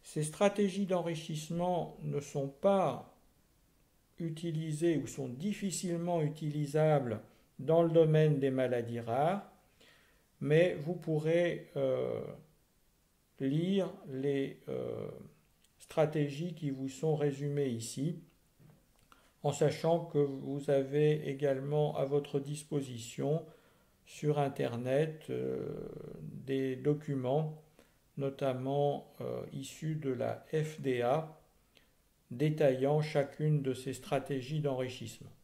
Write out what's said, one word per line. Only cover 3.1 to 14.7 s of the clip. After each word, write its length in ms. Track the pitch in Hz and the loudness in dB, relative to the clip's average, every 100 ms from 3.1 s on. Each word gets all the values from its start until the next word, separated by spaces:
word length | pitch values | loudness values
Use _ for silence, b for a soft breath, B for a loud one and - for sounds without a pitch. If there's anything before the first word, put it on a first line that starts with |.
| _ _ _ _ _ _ _ _ _ _ _ | _ _ _ _ _ _ _ _ _ _ _
utilisées 800 | 165 151 170 156 160 151 170 151 | -6 -4 -4 -2 -2 0 2 2
ou 100 | 123 | -2
sont 200 | - 131 | -6 -8
difficilement 920 | 123 190 202 196 160 185 170 170 170 | -4 -4 -2 -4 -4 -4 -2 0 0
utilisables 1000 | 151 151 156 147 143 151 156 147 123 107 B B B - | 0 -2 -4 -2 0 4 6 4 2 -4 B B B -10
dans 240 | 131 165 | 2 4
le 80 | 170 | 8
domaine 480 | 160 160 156 156 139 | 8 8 8 6 4
des 120 | 135 | 2
maladies 500 | 131 127 120 113 117 | 2 2 0 -2 -6
rares, 500 | 113 120 156 202 - - _ b b b b b b _ | -2 2 2 0 -6 -20 _ b b b b b b _
mais 340 | 139 151 180 | 4 6 6
vous 200 | 175 147 | 4 -4
pourrez, 760 | 180 - 156 156 170 175 151 - 143 | -6 -2 0 4 4 4 0 -6 -2
euh, 460 | 135 127 127 113 - - - _ _ _ _ _ _ _ _ _ | 0 0 0 -4 -6 -12 -18 _ _ _ _ _ _ _ _ _
lire 500 | 135 151 175 196 175 - - | 0 0 2 2 0 -4 -10
les, 520 | 131 139 139 135 - | -4 0 0 -2 -6
euh, 420 | - | -8